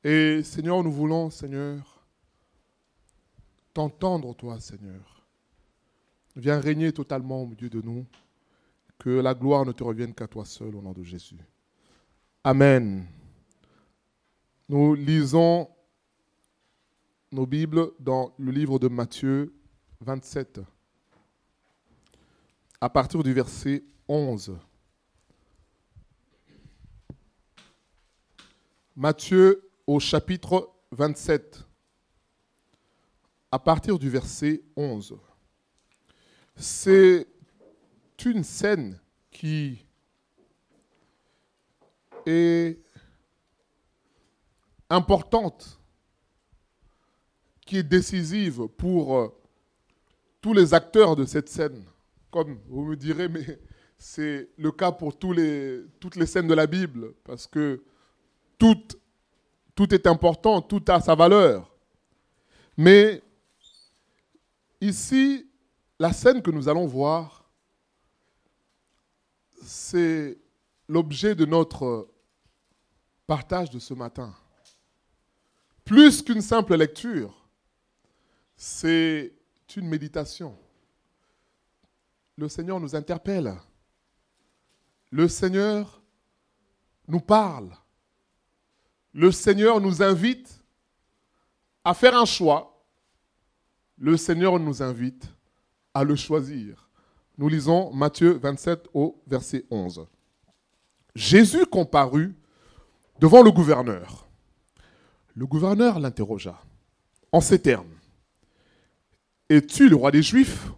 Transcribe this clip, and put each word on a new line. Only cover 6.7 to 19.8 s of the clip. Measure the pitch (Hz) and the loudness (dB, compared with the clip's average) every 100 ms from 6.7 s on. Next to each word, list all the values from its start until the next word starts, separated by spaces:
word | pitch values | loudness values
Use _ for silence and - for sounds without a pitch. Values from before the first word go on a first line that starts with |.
| 151 160 | -2 -4
totalement | 156 139 135 131 131 | -6 -10 -10 -10 -12
au | 123 | -12
milieu | 107 120 | -16 -14
de | 113 | -12
nous. | 110 120 127 _ _ _ _ _ _ _ _ _ | -12 -14 -16 _ _ _ _ _ _ _ _ _
Que | 127 | -4
la | 127 131 | -2 -2
gloire | 123 135 143 | -4 -2 -2
ne | 127 | -2
te | 117 | -6
revienne | 120 110 120 | -10 -8 -10
qu'à | 113 110 | -12 -16
toi | 113 | -16
seul, | 98 - 110 104 | -18 -18 -16 -16
au | |
nom | 98 | -16
de | 92 | -18
Jésus. | 87 87 - 87 80 _ _ _ _ _ _ _ _ _ | -18 -20 -20 -20 -20 _ _ _ _ _ _ _ _ _
Amen. | 135 135 139 131 110 95 87 - - _ _ _ _ _ _ _ _ _ _ _ _ _ - | -2 4 4 4 0 -10 -14 -20 -20 _ _ _ _ _ _ _ _ _ _ _ _ _ -6
Nous | 143 147 | 0 2
lisons | 147 143 156 139 156 170 170 147 _ _ _ _ _ _ _ _ _ _ _ _ _ _ _ _ | 0 0 0 2 2 2 0 -4 _ _ _ _ _ _ _ _ _ _ _ _ _ _ _ _
nos | 135 127 | -8 -6
Bibles | 147 160 160 165 - | -4 -2 -2 -4 -8
dans | 131 131 123 - | -6 -4 -6 -10
le | 135 | -8
livre | 135 147 135 | -4 -2 -2
de | 123 | -2
Matthieu | 120 117 - 135 135 143 _ _ _ | -4 -10 -6 -4 -4 -4 _ _ _